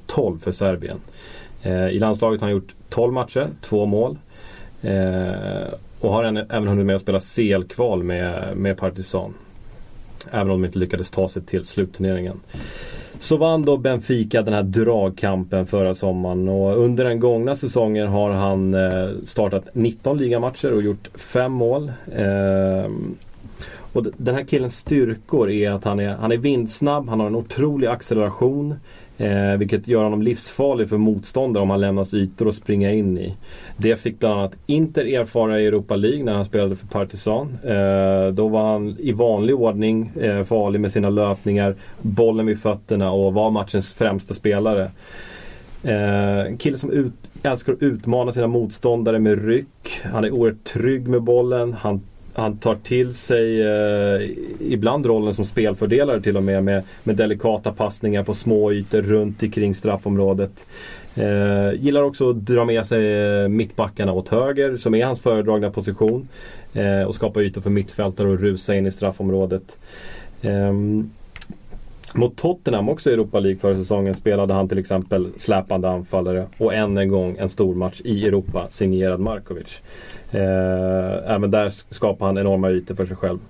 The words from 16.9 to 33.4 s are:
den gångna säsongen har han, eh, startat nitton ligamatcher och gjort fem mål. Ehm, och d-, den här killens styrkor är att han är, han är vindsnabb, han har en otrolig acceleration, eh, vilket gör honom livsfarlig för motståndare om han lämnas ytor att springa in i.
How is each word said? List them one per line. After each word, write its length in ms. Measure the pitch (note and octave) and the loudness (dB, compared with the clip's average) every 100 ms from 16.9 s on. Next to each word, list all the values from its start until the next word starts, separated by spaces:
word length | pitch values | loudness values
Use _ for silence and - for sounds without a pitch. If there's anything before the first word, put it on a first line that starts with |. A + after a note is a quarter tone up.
| B2 B2+ | 2 0
den 140 | A#2 | 2
gångna 360 | B2 A#2 B2 C#3+ | 2 2 0 -2
säsongen 520 | B2+ B2 A2 G#2+ G#2 | -2 0 2 2 0
har 240 | G2+ G#2 | 2 2
han, 420 | G2 G2 F#2+ F#2+ | 2 0 2 2
eh, 360 | F#2+ F#2 F#2 F#2 G2+ | 2 2 0 -2 -6
startat 520 | - - G#2 G2 - B2 | -6 -2 0 0 -4 -2
nitton 420 | A2+ A2+ C3 D3 | -2 0 -2 0
ligamatcher 540 | B2+ A#2 A#2+ - C#3+ | 0 0 -2 -2 0
och 80 | A2 | 0
gjort 260 | G#2 G2+ - - | 0 -2 -8 -10
fem 360 | - B2 B2+ | -4 0 0
mål. 400 | B2+ A#2 C3+ D3 B2 - A2+ | 2 2 0 -2 -10 -8 -2
Ehm, 1000 | G2 G2 G2 F#2+ F#2+ F#2+ G2+ G#2+ G#2 - - - - - - - - | 0 2 2 2 2 0 -2 -6 -8 -10 -16 -20 -18 -18 -18 -18 -6
och 100 | B2 | -2
d-, 60 | A2 - | -2 -2
den 180 | B2 C3 | -2 -2
här 80 | |
killens 340 | C#3 C#3+ B2 - | 0 -2 -2 -6
styrkor 720 | - D3 A#2 A2+ - D3 G#2 | 0 2 2 0 -2 2 2
är 200 | G#2 G#2 | 2 0
att 120 | G2+ | 0
han 160 | G#2 G2+ | 0 0
är, 100 | G2+ G#2 | 0 -2
han 160 | A2 | 0
är 60 | A#2+ | 0
vindsnabb, 720 | C#3 C3 A2+ - D3 D3 B2 | 2 0 -2 -2 0 0 0
han 100 | A2 | -2
har 80 | G#2+ | 0
en 80 | A2+ | -2
otrolig 520 | A#2+ C3 D3 C#3+ A#2+ | -4 -2 0 2 0
acceleration, 880 | A#2 - A2 G#2 - B2+ C#3+ D3 D3 - - - - | -2 -2 0 0 2 0 0 -2 -6 -12 -20 -18 -4
eh, 380 | G#2+ G2+ G2 G2 | 0 2 2 2
vilket 300 | G2+ G#2 G#2 | 2 0 2
gör 160 | A#2 | 2
honom 180 | G#2+ G#2 | 4 2
livsfarlig 680 | A2 A#2+ - - C#3 B2 G2+ | 0 0 -4 0 2 2 0
för 80 | G#2+ | 2
motståndare 640 | G#2+ G2+ - B2+ C3 G#2 | 2 2 -2 -2 0 2
om 60 | G2 | 2
han 120 | G2+ | 2
lämnas 320 | G2 G2 F#2+ | 2 0 0
ytor 360 | G2+ F#2+ - G#2+ | 0 0 0 -2
att 60 | G#2+ | 0
springa 360 | - G2+ G2 | 0 2 2
in 260 | G#2+ G2+ F2+ | 2 2 0
i. 180 | F#2 F#2+ | -4 -8